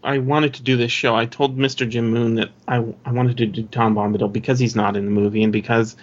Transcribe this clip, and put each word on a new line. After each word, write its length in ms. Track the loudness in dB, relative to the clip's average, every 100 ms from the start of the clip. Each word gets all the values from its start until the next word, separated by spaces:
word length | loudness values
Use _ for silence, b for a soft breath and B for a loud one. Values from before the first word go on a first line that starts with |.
I 140 | -2 -2
wanted 360 | 2 2 2 -2
to 80 |
do 140 | 0 2
this 140 | 2
show, 240 | 0 0 2
I 100 | 0
told 320 | 0 -2 2
Mister 280 | -2 0 -4
Jim 240 | 0 0
Moon 260 | 0 0 0
that 140 | -2 -8 -4
I, 100 | -2 -2 -8 -4
I 60 |
wanted 260 | 0 0 2
to 80 | -2
do 180 | -2
Tom 300 | -6 0 2 2
Bombadil 360 | 0 0 -2
because 260 | -2 0 0
he's 180 | 2 0
not 200 | 0 0
in 100 | 0
the 60 |
movie 320 | 0 2 2
and 80 | 2
because 420 | 0 0 0 0 -6